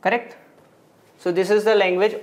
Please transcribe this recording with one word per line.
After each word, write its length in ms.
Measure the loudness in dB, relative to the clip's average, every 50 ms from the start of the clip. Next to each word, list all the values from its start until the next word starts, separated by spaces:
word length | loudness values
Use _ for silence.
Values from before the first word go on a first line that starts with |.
Correct? 360 | -2 -2 -2 -2 -6 -8 -20 -20 -20 _ _ _ _ _ _ _ _ _ _ _ _ _ _ _
So 140 | -6 -4 -2
this 180 | -2 0 2
is 140 | 0 0 2
the 100 | 2 2
language 400 | 2 2 2 0 0 0 -2 -2 -4